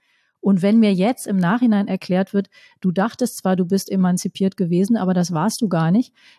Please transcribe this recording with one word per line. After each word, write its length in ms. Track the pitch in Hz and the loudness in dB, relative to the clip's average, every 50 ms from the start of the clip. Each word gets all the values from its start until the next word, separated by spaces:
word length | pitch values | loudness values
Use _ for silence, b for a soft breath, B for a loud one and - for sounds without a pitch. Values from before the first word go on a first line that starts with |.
| _ _ _ _ _ _ _ _ | _ _ _ _ _ _ _ _
Und 200 | - 208 202 180 | 0 2 2 2
wenn 180 | 175 202 220 233 | 2 2 4 4
mir 140 | 220 208 | 4 4
jetzt 340 | 196 180 185 226 254 - - | 2 2 0 0 -2 -4 -6
im 120 | - 202 190 | -4 -2 0
Nachhinein 500 | 180 170 214 247 254 233 214 202 202 - | 0 0 0 2 2 2 2 2 0 -2
erklärt 460 | 185 190 - - 180 185 190 - - | -4 -8 -4 -2 -2 -2 -2 -2 -2
wird, 140 | 202 196 _ b b b b b b | -4 -4 _ b b b b b b
du 100 | - 185 | -4 -2
dachtest 460 | 165 190 196 233 - - 247 226 - - | 0 0 -2 -2 -2 -4 -6 -6 -6 -6
zwar, 180 | - 190 185 | -2 -2 0
du 80 | 180 185 | 0 0
bist 260 | 170 196 196 - - | 0 -2 -4 -2 -2
emanzipiert 680 | 196 190 185 180 180 175 - 190 - - 196 190 - - | -2 0 2 2 0 0 -4 -6 -4 -2 -2 -2 0 -2
gewesen, 400 | 185 165 175 175 196 196 233 208 | -2 0 2 0 2 2 0 0
aber 160 | 185 185 185 | 0 0 0
das 180 | 180 175 165 | 0 0 0
warst 300 | 180 156 165 220 - - | -2 -2 -2 -2 -2 -2
du 60 | 240 185 | -2 -2
gar 220 | 180 165 160 160 | 0 0 2 2
nicht, 220 | 180 226 254 - b b b b b | 2 2 0 -2 b b b b b